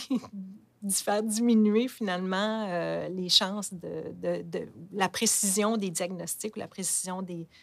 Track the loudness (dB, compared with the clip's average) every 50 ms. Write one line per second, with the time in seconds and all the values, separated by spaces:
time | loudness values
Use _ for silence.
0 | 0 0 -2 -2 -2 -4 -12 -12 -12 -12 -14 -18 -20 _ _ _ -4 -2 -2 -2
1 | 0 0 0 2 2 0 0 2 6 6 8 8 8 8 6 6 4 2 -2 -4
2 | -2 -2 0 0 0 0 0 2 2 0 0 -2 -2 -2 -2 0 0 0 -2 -2
3 | -4 -4 -4 -4 0 4 4 4 4 2 -2 -4 -6 -8 -8 -10 -10 -8 -8 -8
4 | -8 -8 -10 -6 -2 -2 -2 -2 -4 -4 -4 -6 -6 -6 -10 -16 -14 -8 -2 0
5 | 0 0 0 2 2 2 2 2 2 2 2 4 4 2 2 2 0 -2 -2 -2
6 | -2 -4 -4 -6 -6 -6 -6 -6 -6 -8 -8 -8 -10 -10 -8 -6 -4 -2 -2 -2
7 | -2 -4 -4 -6 -6 -6 -6 -8 -10 -12 _ -20